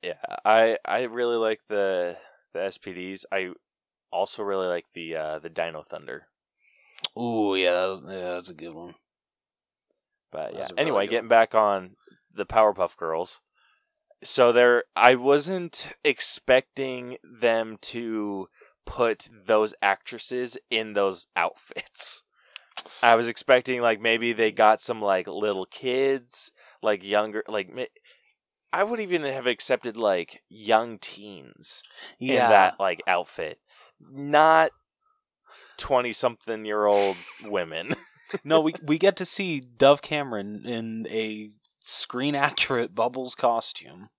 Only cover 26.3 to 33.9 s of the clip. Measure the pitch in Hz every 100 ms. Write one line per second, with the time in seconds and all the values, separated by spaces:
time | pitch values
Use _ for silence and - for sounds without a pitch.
26.3 | - - _ _ _ 110 104 98 104 107
27.3 | 107 - 107 92 - 123 _ _ _ _
28.3 | _ _ _ _ 156 208 233 202 175 143
29.3 | 135 123 117 - 127 120 110 110 92 85
30.3 | - _ 104 107 110 120 107 - - 104
31.3 | 95 67 - - - - - - _ 127
32.3 | 131 120 104 92 - 98 85 - 90 87
33.3 | - 78 - _ _ _